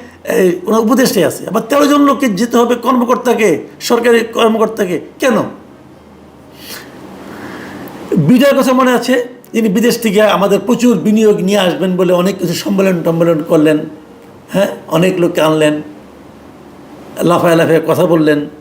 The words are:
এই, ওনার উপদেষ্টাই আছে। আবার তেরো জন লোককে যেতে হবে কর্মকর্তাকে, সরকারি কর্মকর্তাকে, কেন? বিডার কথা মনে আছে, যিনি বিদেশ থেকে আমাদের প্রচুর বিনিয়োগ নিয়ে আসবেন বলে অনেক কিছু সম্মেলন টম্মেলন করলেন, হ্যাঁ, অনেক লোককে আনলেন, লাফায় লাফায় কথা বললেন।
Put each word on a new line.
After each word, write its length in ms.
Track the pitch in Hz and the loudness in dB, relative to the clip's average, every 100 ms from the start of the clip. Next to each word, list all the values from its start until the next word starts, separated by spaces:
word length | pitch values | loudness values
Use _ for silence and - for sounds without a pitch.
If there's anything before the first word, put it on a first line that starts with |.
| - - | -14 -16
এই, 360 | - - 185 170 - | -4 0 2 0 -2
ওনার 140 | 214 | 0
উপদেষ্টাই 440 | 226 262 175 202 | 2 2 2 2
আছে। 240 | 147 - - | 0 -2 -6
আবার 160 | 202 - | -6 -2
তেরো 160 | 285 285 | 0 2
জন 160 | 285 | 4
লোককে 280 | 285 254 269 | 2 2 0
যেতে 280 | 185 240 240 | -2 0 0
হবে 180 | 233 240 | 0 0
কর্মকর্তাকে, 920 | 240 254 233 247 247 208 214 151 - - | 0 -2 0 -2 0 0 0 0 -6 -14
সরকারি 400 | - 240 226 233 | -4 0 2 2
কর্মকর্তাকে, 800 | 220 - 226 220 214 214 196 160 - - | 0 -2 0 0 -2 -2 -4 -4 -8 -4
কেন? 140 | 277 214 120 - - - - - - - - - - - - - - - - - - - - - - - - - - - | 0 0 -2 -10 -20 -20 -20 -20 -20 -20 -20 -20 -20 -20 -18 -18 -18 -20 -20 -18 -18 -16 -16 -16 -16 -16 -16 -16 -4 0
বিডার 400 | 147 254 277 269 | 4 4 4 4
কথা 160 | 247 | 2
মনে 180 | 254 254 | 2 2
আছে, 500 | 247 247 254 - - - | 0 0 -2 -2 -12 -8
যিনি 160 | 220 220 | -2 0
বিদেশ 300 | 185 233 226 | 0 0 0
থেকে 220 | 226 190 | 0 2
আমাদের 380 | 214 190 196 202 - | 2 2 0 0 0
প্রচুর 320 | 240 247 214 | 0 2 2
বিনিয়োগ 420 | 165 208 220 185 | 2 2 4 2
নিয়ে 180 | 185 202 | 0 0
আসবেন 380 | 185 147 185 180 | 0 0 -2 0
বলে 180 | 180 | 2
অনেক 240 | 180 180 202 | 2 0 -2
কিছু 160 | 170 | -4
সম্মেলন 500 | 165 320 196 196 180 | -4 -4 0 0 0
টম্মেলন 400 | 160 165 170 160 - | -2 0 0 0 0
করলেন, 300 | 165 156 151 - - - - - - - | 2 2 2 -4 -12 -20 -20 -20 -20 -8
হ্যাঁ, 160 | 180 196 - - | -2 -2 -4 -4
অনেক 320 | 160 185 180 | 0 0 2
লোককে 220 | 170 - | 0 0
আনলেন, 400 | 156 156 151 151 - - - - - - - - - - - - - - | 0 2 2 0 -6 -18 -20 -20 -20 -20 -20 -20 -20 -20 -20 -20 -18 -4
লাফায় 320 | 160 175 175 165 | 0 2 2 2
লাফায় 260 | 143 160 160 | 2 2 2
কথা 180 | 151 175 | 0 2
বললেন। 440 | 170 151 147 147 - | 2 2 0 -2 -12